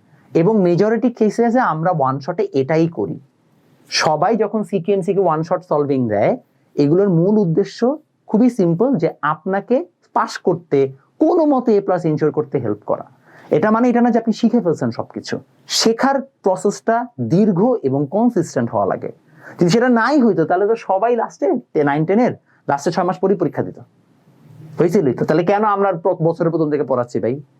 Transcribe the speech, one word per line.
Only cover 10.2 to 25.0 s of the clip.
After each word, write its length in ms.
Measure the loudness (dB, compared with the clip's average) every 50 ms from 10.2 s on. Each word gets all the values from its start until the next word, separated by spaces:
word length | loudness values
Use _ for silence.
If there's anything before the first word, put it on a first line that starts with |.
| -4 -4 -6 -4
করতে 560 | -2 -2 -2 -2 -2 _ 0 0 0 0 -2 -8 _ _ _ 0
কোনো 260 | 0 2 4 4 2
মতে 300 | 2 2 2 2 2 2
এ 60 | 2
প্লাস 240 | 2 0 -2 0 0
এনশিওর 260 | 0 0 0 0 0
করতে 280 | 0 -2 -4 -4 -4 -4
হেল্প 200 | -4 -4 -6 -6 -4
করা। 200 | -4 -4 -4 -6 -10 -20 _ _ _ -20 -20 -6 -2
এটা 220 | 0 2 2 2
মানে 180 | 2 2 2 2
এটা 120 | 2 2
না 100 | 2 2
যে 80 | 2 0
আপনি 140 | 0 -2 -2
শিখে 280 | 0 0 0 2 2
ফেলছেন 300 | 0 0 -2 -2 -2 -4
সবকিছু। 480 | -4 -6 -8 -10 -12 -14 -10 -8 -10 -10 -10 _ _ _ _ -8
শেখার 540 | -4 0 2 2 2 2 2 0 0 0
প্রসেসটা 840 | -4 -8 _ _ -2 -2 0 0 0 -2 -4 -2 -2 -2 -2 -2 -2 -6 -8 -8
দীর্ঘ 520 | -4 0 2 2 2 2 2 2 2 2 0 0 -2
এবং 240 | -2 -2 -2 -2 -2
কনসিস্টেন্ট 580 | -2 0 0 0 2 0 -2 -2 -2 -4 -4 -2
হওয়া 160 | -2 -2 -2
লাগে। 260 | -2 -2 -4 -6 -10 -14 _ _ _ _ -20 -20 -20 -4 0
যদি 100 | 2 2
সেটা 200 | 4 4 4 2
নাই 320 | 2 2 2 2 2 2
হইতো, 240 | 2 2 2 2 0
তাহলে 220 | 0 0 0 2 0
তো 80 | 0
সবাই 400 | -2 -2 -2 -2 0 0 0 0
লাস্টে 680 | -2 -2 -6 -6 -4 -2 -2 -2 -2 -4 _ -2 -2 0
নাইন 220 | 0 0 0 0
টেনের 260 | 0 2 2 2 0 -2 -4 _ _ _ _ _ -4
লাস্টে 240 | -4 -2 -2 -4
ছয় 140 | -2 -2 -2
মাস 140 | -2 -2 -2
পরই 160 | 0 0 0
পরীক্ষা 280 | 0 -2 -2 -4 -4 -6
দিত, 160 | -8 -10 -14 -20 -20 _ _ _ _ _ _ _ _ _ _ _ -20 -20 -20 -20 -10 -4 -2
হয়েছিলই 360 | 0 2 2 2